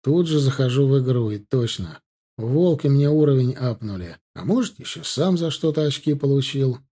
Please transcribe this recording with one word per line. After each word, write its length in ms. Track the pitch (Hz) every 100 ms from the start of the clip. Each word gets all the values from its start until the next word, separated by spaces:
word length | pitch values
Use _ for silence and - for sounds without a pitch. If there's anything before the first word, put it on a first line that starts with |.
Тут 240 | 135 165 170
же 120 | 151
захожу 480 | 135 135 131 127 139
в 120 | 139
игру, 320 | 131 123 110
и 60 | 104
точно. 600 | - 131 117 - 87 78 _ _ _ -
Волки 500 | 113 143 180 143 147
мне 220 | 139 143
уровень 440 | 151 147 135 127
апнули. 640 | 131 127 113 110 95 87 - _
А 120 | - 92
может, 340 | 233 233 -
еще 240 | - 165
сам 340 | 156 - 180 175
за 140 | 165
что-то 320 | 147 160 151
очки 300 | 151 139 - 143
получил. 640 | 139 139 131 139 135 120 _